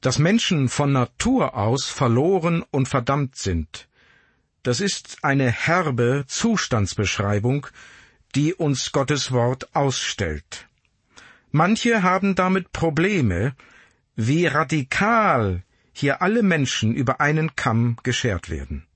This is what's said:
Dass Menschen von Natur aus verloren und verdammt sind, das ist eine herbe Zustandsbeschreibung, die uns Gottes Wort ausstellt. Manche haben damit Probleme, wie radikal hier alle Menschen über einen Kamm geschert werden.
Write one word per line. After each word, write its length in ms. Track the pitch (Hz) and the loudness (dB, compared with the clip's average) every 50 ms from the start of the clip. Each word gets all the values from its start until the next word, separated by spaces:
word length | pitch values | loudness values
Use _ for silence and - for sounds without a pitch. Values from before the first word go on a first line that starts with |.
Dass 180 | - 131 127 - | 0 -2 2 2
Menschen 500 | 147 170 202 233 - - 190 156 135 123 | 4 4 4 2 2 2 0 2 0 0
von 240 | - - 147 143 139 | 0 0 0 2 2
Natur 600 | 131 123 - _ _ - 233 262 254 170 - - | 2 0 -2 _ _ -2 0 2 2 2 0 0
aus 300 | 123 101 110 120 139 - | -2 0 0 0 0 -2
verloren 760 | - - - 139 120 117 120 143 170 196 185 156 175 170 165 - _ | -6 -4 0 2 2 4 4 4 2 2 2 2 0 -2 -2 -4 _
und 180 | - 139 135 - | -2 -2 -2 0
verdammt 480 | - 139 120 - 139 147 143 127 _ | 0 -2 0 0 0 0 0 -4 _
sind, 520 | - - 101 90 82 80 - _ - - _ _ _ _ _ _ _ _ _ _ _ _ _ _ _ _ | -6 -4 -2 -2 -2 -4 -6 _ -20 -20 _ _ _ _ _ _ _ _ _ _ _ _ _ _ _ _
das 180 | 123 123 117 | -4 -2 0
ist 380 | 196 196 - - - - - - - | 0 -2 -4 -4 -10 -16 -20 -6 -2
eine 280 | 151 139 139 135 123 | 0 0 2 2 0
herbe 720 | 110 - - - 165 185 180 156 131 117 120 120 131 139 139 | 0 0 0 0 0 0 0 0 0 0 2 2 2 0 -4
Zustandsbeschreibung, 1400 | - - - - 233 226 175 - - - 113 101 92 - - 107 95 - - 104 101 104 104 101 120 135 143 139 - - - - - - - - _ _ _ _ _ _ | -6 -8 -2 0 0 0 0 0 0 0 0 0 -2 -2 -2 -2 -2 0 -2 -2 0 0 0 0 0 -2 -2 -4 -8 -18 -20 -20 -20 -20 -20 -20 _ _ _ _ _ _
die 200 | 135 147 151 170 | 0 0 0 0
uns 380 | _ 170 147 143 127 - - - | _ 0 -2 0 -2 -4 -4 -2
Gottes 400 | 147 139 127 151 139 127 - 127 | -2 0 0 -2 -4 -2 -2 0
Wort 420 | 123 117 120 131 131 - - _ | 0 2 0 0 -4 -8 -6 _
ausstellt. 920 | 165 143 139 127 - - - - - 104 85 78 76 - _ - - - _ _ _ _ _ _ _ _ _ _ - - - - _ _ _ | 0 0 0 -2 -2 -6 -8 -6 -4 -4 -4 -4 -8 -10 _ -18 -18 -18 _ _ _ _ _ _ _ _ _ _ -20 -20 -20 -20 _ _ _
Manche 520 | - 147 160 180 220 214 - 240 233 220 180 | 0 0 2 2 2 0 2 2 2 2 2
haben 320 | 185 180 190 185 196 190 | 2 2 2 2 0 0
damit 380 | 175 185 185 185 190 180 _ _ | 0 0 2 2 0 -2 _ _
Probleme, 840 | - 165 165 151 143 165 196 214 185 139 107 90 85 101 139 131 _ - - - - - _ _ _ _ _ _ | -2 -2 0 2 2 2 2 2 2 2 0 0 0 -2 -2 -4 _ -18 -20 -20 -20 -20 _ _ _ _ _ _
wie 300 | - 110 113 139 165 175 | -4 -2 0 2 2 2
radikal 1160 | 160 143 147 160 143 160 156 135 131 - - 196 208 233 226 214 196 160 127 110 98 92 87 - _ _ _ _ _ _ | 2 2 0 -2 0 -2 -4 -2 -2 -2 0 0 2 2 2 2 2 2 2 2 0 -2 -4 -6 _ _ _ _ _ _
hier 300 | - - 139 139 - 185 | -4 -2 -2 0 0 0
alle 200 | 180 220 240 233 | 0 2 2 2
Menschen 520 | 196 175 160 139 127 - - - 110 117 | 2 2 2 0 -2 -2 -2 0 0 0
über 260 | 123 135 120 - - | 0 0 -2 0 0
einen 360 | 151 143 151 160 160 160 - | 0 0 2 0 0 -2 -4
Kamm 400 | - - 131 113 113 117 120 117 117 _ | -4 -2 0 2 2 2 2 0 -2 _
geschert 480 | - 120 - - 123 101 85 - - | -4 -4 -2 -2 -2 -2 -2 -4 -6
werden. 360 | 82 71 67 69 73 69 - _ _ | -8 -8 -8 -8 -10 -12 -12 _ _